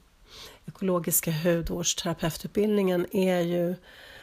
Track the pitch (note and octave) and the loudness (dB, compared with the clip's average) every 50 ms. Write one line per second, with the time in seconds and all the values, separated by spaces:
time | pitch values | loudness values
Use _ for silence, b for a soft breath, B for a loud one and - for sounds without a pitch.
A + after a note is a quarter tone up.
0 | - _ _ _ B B B B B B B B B - - - G3 F#3 F3+ F3 | -14 _ _ _ B B B B B B B B B -20 -10 -4 -2 0 0 0
1 | E3 F#3 E3 - - - E3 D3+ D#3+ F3+ E3+ E3+ E3 E3+ F#3 F3 F3 - - - | 0 0 0 0 0 0 -2 0 2 2 2 2 0 -2 -4 -4 -2 -2 -4 -2
2 | - F3 E3 - - E3 - - - E3 - G#3+ G3+ G#3+ G#3 G3+ G3 F#3 F3+ F3 | -2 -4 -2 -2 -2 -4 -4 -4 -8 -4 0 0 2 2 4 4 4 4 2 2
3 | F3 - - G3+ F#3 F#3 F3+ F3+ F3 E3+ F3 F3 F3 F3 F3+ E3+ B B B B | 0 0 0 2 2 4 2 2 2 0 0 0 0 0 -2 -4 B B B B
4 | B B B B | B B B B